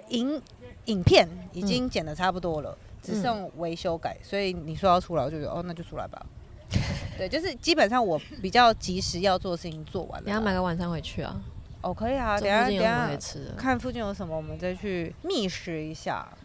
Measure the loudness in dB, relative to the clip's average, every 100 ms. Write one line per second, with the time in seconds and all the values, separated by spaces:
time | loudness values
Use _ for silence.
0 | -4 -2 0 -2 -8 -18 -18 -10 -4 2
1 | 8 8 8 2 -12 -4 0 0 0 -2
2 | -2 0 0 2 0 -2 -4 -10 -14 -14
3 | -4 0 0 0 -4 -6 -4 -2 -2 -2
4 | -2 -6 -4 -2 0 -2 -6 2 6 6
5 | 4 0 0 -2 -4 -4 -6 -8 -8 -8
6 | -8 -10 -14 -16 -18 -16 -2 -2 0 -4
7 | -6 -6 -4 -2 -2 -2 2 4 6 4
8 | 2 0 -4 -8 2 8 8 6 0 -2
9 | -2 2 2 2 0 -4 -6 -10 -8 -6
10 | -6 -6 -2 0 2 2 0 0 -2 -4
11 | -4 -6 -6 -6 -10 -12 -14 -8 -6 -2
12 | -2 0 0 2 4 4 4 4 4 2
13 | 0 -2 -6 -10 -10 -2 0 0 0 -4
14 | -4 -4 -4 -6 -6 -4 -4 -4 -4 -2
15 | -4 -6 -2 0 0 -2 -6 -6 -6 -6
16 | -4 -4 -6 -14